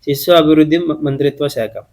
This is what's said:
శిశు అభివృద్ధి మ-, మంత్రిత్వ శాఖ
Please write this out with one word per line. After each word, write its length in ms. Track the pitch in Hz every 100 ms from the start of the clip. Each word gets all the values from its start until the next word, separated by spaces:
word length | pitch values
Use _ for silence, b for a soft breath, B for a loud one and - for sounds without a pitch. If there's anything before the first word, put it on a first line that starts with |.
| -
శిశు 240 | 139 - 175
అభివృద్ధి 360 | 151 156 151 165 170
మ-, 120 | 156 151
మంత్రిత్వ 420 | 135 143 139 147 127
శాఖ 200 | 110 101 -